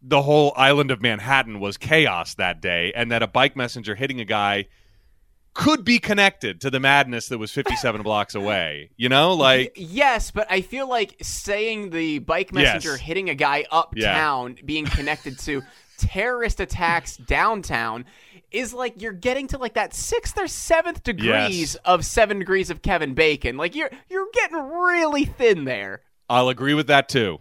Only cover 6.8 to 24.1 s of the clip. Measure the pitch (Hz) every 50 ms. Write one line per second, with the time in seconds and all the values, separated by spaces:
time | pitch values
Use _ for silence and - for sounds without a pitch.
6.8 | 131 135 139 143 143 131 120 117 - - 127 117 107 104 - 143 135 - - -
7.8 | - 127 107 107 107 107 107 104 101 - - 107 98 104 104 95 85 78 76 73
8.8 | 73 - _ _ 117 123 131 139 151 175 185 165 143 131 131 131 131 127 _ -
9.8 | 185 160 175 233 285 277 247 214 - - - 202 214 - 185 190 180 - - 262
10.8 | 269 262 247 233 208 196 - _ - - - - - 190 208 208 214 226 226 214
11.8 | 208 190 165 165 165 160 151 143 123 - 160 175 196 - - - 143 131 110 95
12.8 | - 165 143 131 127 147 165 190 196 180 151 135 151 143 143 147 147 - 156 160
13.8 | 160 - - 110 110 208 190 165 156 151 139 131 123 123 127 - - 139 147 156
14.8 | 156 139 - - 139 147 151 147 - 147 131 - - - 147 135 131 - - -
15.8 | _ _ _ - - - - 190 208 240 247 247 233 214 - - 196 - - -
16.8 | 180 165 170 170 160 - - - 127 - 139 139 175 208 226 208 170 - 160 117
17.8 | 117 113 110 117 123 - _ - - - - 180 _ _ - 208 254 220 233 247
18.8 | 254 240 233 240 196 226 202 175 170 247 254 269 269 262 - 277 254 233 - 233
19.8 | 208 - - - - - 440 466 - - - - 392 320 - - - - 339 330
20.8 | 330 349 330 - - - 226 175 208 226 220 214 208 208 190 175 160 143 - -
21.8 | _ - 180 175 156 - - 240 220 202 208 202 185 175 185 190 185 170 175 156
22.8 | - 202 196 170 156 143 131 131 160 156 151 135 - 131 120 135 156 175 - 285
23.8 | 311 277 - - _ _